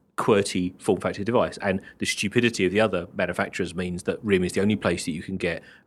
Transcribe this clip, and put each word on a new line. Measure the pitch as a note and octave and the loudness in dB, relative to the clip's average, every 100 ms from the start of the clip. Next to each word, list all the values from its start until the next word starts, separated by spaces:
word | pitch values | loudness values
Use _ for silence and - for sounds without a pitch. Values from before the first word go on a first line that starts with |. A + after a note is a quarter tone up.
| _ - | _ -2
qwerty | - G2+ G2 F#2 F2+ - | 2 4 4 0 -2 -2
form | - F#2 | -2 0
factor | F#2+ - | 0 -4
device, | G2+ A#2+ E2 - | 0 2 0 -2
and | G2+ F#2+ - - | -2 -2 -4 -6
the | G#2 | -4
stupidity | - G#2 A#2+ A#2 A#2 F#2 | -2 0 2 2 2 2
of | |
the | G2+ | 4
other | A2 F2+ F2 G2+ | 2 0 -4 -2
manufacturers | F2 F2 G2 - F2 | -2 -2 -4 -4 -4
means | F2 F2+ F2 | -4 -4 -4
that | - E2+ | -4 -4
rim | G#2+ F#2 | 2 2
is | F2+ | 2
the | G2+ | 2
only | G#2 G#2+ | 2 2
place | G2+ F2+ - | 0 0 -2
that | |
you | D#2+ | -6
can | - F#2 | -6 -4
get | F2 E2 - - | -4 -4 -10 -20